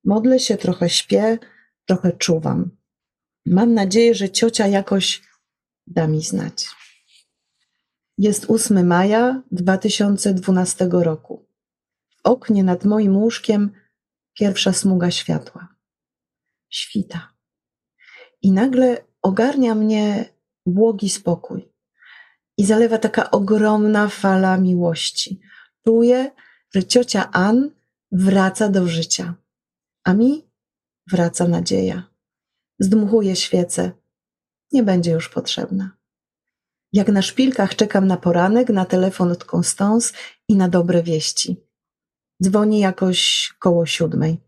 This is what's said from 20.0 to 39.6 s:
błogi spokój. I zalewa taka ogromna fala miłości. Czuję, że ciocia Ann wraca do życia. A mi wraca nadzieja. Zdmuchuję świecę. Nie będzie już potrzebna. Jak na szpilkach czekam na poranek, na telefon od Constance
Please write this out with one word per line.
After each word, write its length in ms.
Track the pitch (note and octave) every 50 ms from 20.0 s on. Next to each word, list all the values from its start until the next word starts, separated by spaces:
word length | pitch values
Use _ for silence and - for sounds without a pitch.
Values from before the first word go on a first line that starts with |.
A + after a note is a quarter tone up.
| G#3+ G#3 G#3 G#3 A#3 - _ _ _ _ _ _ _
błogi 440 | F3+ F3 G3 A3 A3+ A3 G3 G#3 F#3+
spokój. 600 | - - _ F3+ E3+ - - - F#3+ F#3 - _ _ _ _ _ _ _ _ - - - - _ _ _ _ _ _
I 80 | - G3+
zalewa 320 | F#3+ G#3+ A3 A#3 A3+ A3+
taka 340 | A3 A3 G#3 - A3+ - -
ogromna 800 | - G3+ G3+ G3 G#3+ G#3 G#3 G#3+ G#3+ G#3+ G#3 G#3+ G#3+ G#3 G#3 G#3
fala 480 | G3+ - - G3 F#3+ F#3+ F#3+ F#3 F#3
miłości. 800 | F#3+ F#3 F3+ F3+ F3 F3 E3+ E3 - - - - - - - F#3+ - _ _ - - - _ _ _ _
Czuję, 460 | A3+ A3+ A3+ A#3 A#3+ B3 B3+ C4 C#4+ _ _ _ _ _ _ _ _ -
że 100 | F#3+ F3+
ciocia 480 | - - B3 B3 - - G3 F3+ -
Ann 400 | - F3+ F#3 G#3 A3+ B3+ C#4 D4+ _ _ _ _ _ _ _ _
wraca 580 | G3 F3+ F#3+ G3 F#3+ G3 F#3+ F#3+ F#3+ - A3 G#3
do 180 | F#3+ F#3+ F3+
życia. 460 | F3 E3 E3 D#3+ - - - F#3 E3+ E3+ _ _ _ _ _ _ _ _ _ _ _ _ _ _
A 100 | F#3 F#3
mi 360 | G#3 A#3 C4 D4 D#4 _ _ _ _ _ _ _ _ _ _ _ _ _ F3+
wraca 360 | F#3 F3+ E3+ E3+ E3+ - F3
nadzieja. 560 | F3 E3+ E3 E3+ - F#3 F#3+ - - - F3+ F3+ _ _ _ _ _ _ _ _ _ _ _ _ _ _ -
Zdmuchuję 560 | G3 F#3+ G#3+ A3 G#3+ G3 A3 A3+ G#3 F#3+ F#3
świecę. 560 | - - - - F3+ F3+ F3 - - F3+ F3+ - _ _ _ _ _ _ _ _ _ _ _ _ _ _ _
Nie 120 | - C4+ A#3
będzie 280 | G3 F#3 F3+ E3+ E3+
już 180 | D#3+ E3 E3+ -
potrzebna. 680 | - - - - - - - - F#3 F#3+ F#3+ F#3+ _ _ _ _ _ _ _ _ _ _ _ _ _ _ _ _ _ _ _ _ -
Jak 120 | G#3 G3
na 140 | A3 G3+ G3
szpilkach 540 | F#3+ - - - C4 C4+ B3+ - G3 F#3+ -
czekam 320 | - G#3+ G3+ - G3+ F#3+
na 100 | F#3+ F#3
poranek, 520 | F3 - F3+ E3+ F3 F3+ F#3+ G#3+ A#3+ B3+ B3
na 160 | G#3+ F#3+ F#3
telefon 460 | F#3 - F#3 F#3 F#3+ F#3 - F#3 F3
od 240 | F3 F3 - - -
Constance 580 | E3+